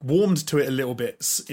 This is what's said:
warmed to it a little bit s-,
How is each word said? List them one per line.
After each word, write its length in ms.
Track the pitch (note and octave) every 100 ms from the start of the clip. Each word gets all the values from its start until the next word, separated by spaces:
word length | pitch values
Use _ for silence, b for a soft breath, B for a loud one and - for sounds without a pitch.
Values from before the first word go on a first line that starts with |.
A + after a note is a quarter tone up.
warmed 440 | C3 E3 G3+ D#3+ -
to 100 | D3
it 80 | C#3
a 40 |
little 240 | C3 B2+ A#2+
bit 220 | A#2 -
s-, 200 | - - -